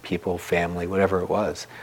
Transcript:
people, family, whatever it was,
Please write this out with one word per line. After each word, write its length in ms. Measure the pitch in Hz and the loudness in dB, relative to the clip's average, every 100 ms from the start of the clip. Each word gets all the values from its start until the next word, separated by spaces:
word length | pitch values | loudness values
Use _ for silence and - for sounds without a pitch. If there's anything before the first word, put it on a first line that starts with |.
people, 340 | - 90 - 87 | -4 -2 -2 -4
family, 520 | - 87 85 87 87 | 0 0 2 -2 -2
whatever 320 | 95 95 95 | 2 4 2
it 80 | 87 | 2
was, 400 | 95 101 76 - - | 2 0 -2 -10 -14